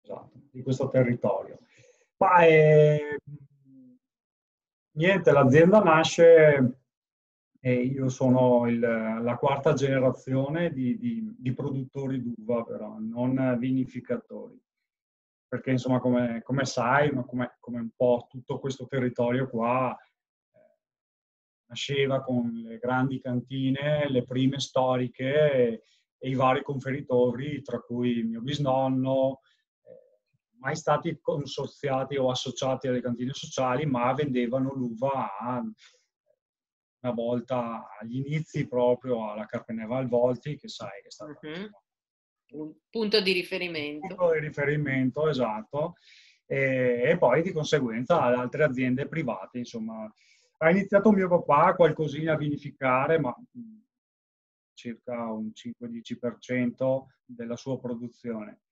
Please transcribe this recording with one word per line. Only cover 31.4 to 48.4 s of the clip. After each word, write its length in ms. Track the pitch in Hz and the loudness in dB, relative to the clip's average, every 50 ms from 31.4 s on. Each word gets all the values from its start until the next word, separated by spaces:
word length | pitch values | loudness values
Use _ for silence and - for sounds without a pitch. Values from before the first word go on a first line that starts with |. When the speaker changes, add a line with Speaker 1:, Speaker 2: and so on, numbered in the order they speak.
| 139 120 - - 135 120 - _ - 139 131 131 135 131 143 | -6 -8 -8 -8 -10 -10 -12 _ -6 -4 -4 -4 -4 -4 -4
Speaker 1:
o 120 | 135 131 127 | -2 -2 -2
associati 580 | 123 - - 131 120 - 135 131 131 - - | -2 -2 -6 -8 -8 -4 -4 -4 -4 -4 -2
alle 140 | 127 127 123 | -2 -4 -2
cantine 320 | 120 123 120 113 127 131 139 | -2 -4 -6 -6 -6 -8 -8
sociali, 520 | - - - - 135 131 127 127 135 156 | -10 -14 -8 -4 -4 -2 -2 -2 -2 -2
ma 260 | 147 127 120 120 127 131 | -2 -2 0 0 -2 0
vendevano 600 | 135 151 139 123 123 120 113 123 135 131 135 135 | -2 -2 -2 -2 -2 -2 -2 -2 -2 -2 -4 -4
l'uva 640 | 135 123 117 113 110 131 139 135 131 117 101 98 | -6 -6 -6 -6 -4 -4 -4 -2 -4 -6 -8 -8
a, 260 | 104 117 123 127 120 117 110 107 _ - - _ _ _ _ _ _ _ _ _ _ _ _ _ _ _ _ _ _ _ _ _ _ - | -10 -8 -6 -6 -6 -8 -8 -12 _ -20 -20 _ _ _ _ _ _ _ _ _ _ _ _ _ _ _ _ _ _ _ _ _ _ -8
una 80 | 127 117 | -6 -6
volta 720 | 117 117 117 123 123 120 - 127 123 117 117 113 107 - - 98 104 | -4 -4 -2 -4 -4 -4 -4 -6 -4 -4 -6 -10 -12 -14 -18 -18 -16
agli 180 | 110 113 120 | -14 -10 -8
inizi 500 | 131 139 143 151 160 160 _ - 151 147 | -8 -6 -6 -6 -6 -6 _ -6 -8 -6
proprio 600 | - 123 123 123 123 123 120 - 127 120 113 110 107 | -4 -2 0 2 2 2 0 -2 -4 -4 -4 -4 -6
alla 140 | 104 107 107 | -8 -10 -10
Carpeneva 520 | - - 117 - - 113 113 110 107 123 | -8 -10 -10 -10 -10 -10 -10 -8 -6 -6
Alvolti, 600 | 131 135 120 120 120 123 127 127 120 _ 151 143 | -6 -4 -2 0 2 2 0 0 -4 _ -12 -12
che 100 | - - | -12 -14
sai 340 | 107 - - 110 101 98 101 | -18 -16 -14 -14 -16 -16 -18
che 60 | _ | _
è 40 | - | -20
stata 260 | - _ - 151 147 - - | -20 _ -18 -18 -18 -16 -14
Speaker 2:
Mhm. 260 | 151 156 175 202 214 208 _ _ _ _ _ _ _ _ _ _ _ _ _ _ | -14 -12 -12 -14 -16 -18 _ _ _ _ _ _ _ _ _ _ _ _ _ _
Un 240 | _ - 151 156 156 - _ _ _ | _ -14 -14 -14 -14 -16 _ _ _
punto 300 | _ 233 214 208 214 214 | _ -4 -2 2 2 2
di 100 | 190 190 | 2 2
riferimento. 720 | 185 180 - - 185 180 175 175 165 156 147 147 147 151 147 | 0 0 -2 -4 -6 -6 -6 -6 -6 -6 -6 -8 -8 -10 -12
Speaker 1:
Un 80 | - 185 | -12 -4
punto 180 | 190 180 170 160 | 0 2 2 2
di 60 | 156 | 0
riferimento, 880 | 147 151 135 147 143 143 151 151 147 139 135 131 131 127 - 147 156 | -2 -6 -4 -2 -2 0 0 0 -2 -2 0 0 0 0 0 0 0
esatto. 680 | 156 143 127 120 110 107 110 110 _ - 143 156 175 170 _ _ _ - - _ _ _ _ _ | 0 0 0 -2 -2 -2 -8 -10 _ -6 -6 -6 -6 -8 _ _ _ -20 -20 _ _ _ _ _
E, 560 | _ 139 139 135 135 131 127 127 123 120 120 123 | _ -2 0 0 0 0 0 2 0 0 2 2
e 140 | 147 170 | 2 2
poi 240 | 175 165 127 123 151 | 4 4 4 4 2
di 100 | 165 190 | 0 -2
conseguenza 720 | - 156 147 - 156 147 127 117 110 117 127 - 175 160 | -4 -4 -2 0 0 0 0 -2 -2 -4 0 0 2 2
ad 140 | 131 123 123 | 4 2 2
altre 280 | 123 | 0